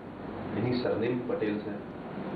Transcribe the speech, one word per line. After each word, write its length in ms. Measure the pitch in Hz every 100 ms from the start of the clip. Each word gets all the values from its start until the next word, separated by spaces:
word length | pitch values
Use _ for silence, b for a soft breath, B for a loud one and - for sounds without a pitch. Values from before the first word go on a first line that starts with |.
| - - - - - -
એની 260 | 123 123
સરનેમ 460 | - 104 120 123 -
પટેલ 300 | - 107 104
છે, 320 | 104 101 - - - - -